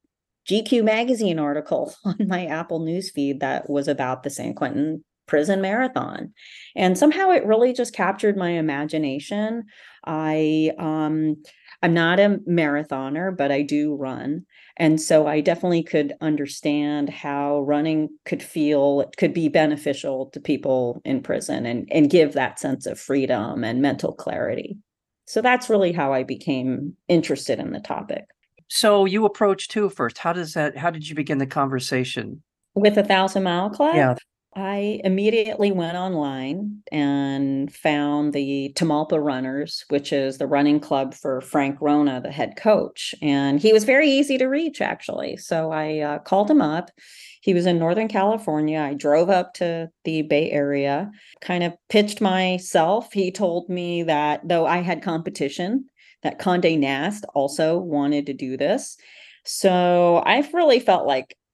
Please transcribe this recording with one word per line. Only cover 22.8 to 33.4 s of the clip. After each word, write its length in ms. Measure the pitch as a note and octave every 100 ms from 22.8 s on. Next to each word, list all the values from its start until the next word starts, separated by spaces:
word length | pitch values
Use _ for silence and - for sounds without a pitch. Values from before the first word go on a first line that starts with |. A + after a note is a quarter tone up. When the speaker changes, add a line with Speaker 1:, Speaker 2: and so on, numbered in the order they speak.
| -
Speaker 1:
of 120 | -
freedom 680 | - C#3 C3 A#2 A2+ - A2+
and 160 | B2
mental 320 | C#3 - -
clarity. 640 | - - - - A#2+ - G#3 _ _ _ _ -
So 160 | A3
that's 280 | B3 B3 A#3+
really 220 | G#3 F3+
how 220 | E3 C#3
I 100 | C3
became 720 | C3 C3 - C3 B2+ B2 D3 - -
interested 500 | E3+ - C3+ - A#2
in 140 | -
the 80 | -
topic. 420 | - - - - - _ _ _ -
Speaker 2:
So 360 | - G#3+ G3+ G3
you 180 | G#3
approached 480 | G#3 - G#3 F#3+ -
who 180 | G#3+ G3
first? 280 | - A#2 -
How 160 | E3+
does 200 | F3 D#3+ D#3+
that, 200 | D3+ C#3
how 140 | E3+
did 180 | D#3 D3+
you 80 | D3+
begin 220 | D3 C#3
the 100 | C3+
conversation? 960 | D3 C3+ C3 C3 B2+ B2+ B2 G#2 - _ _ _ G3+
Speaker 1:
With 220 | G#3 G#3
A 60 |
Thousand 400 | G3+ F#3+ F#3+ G3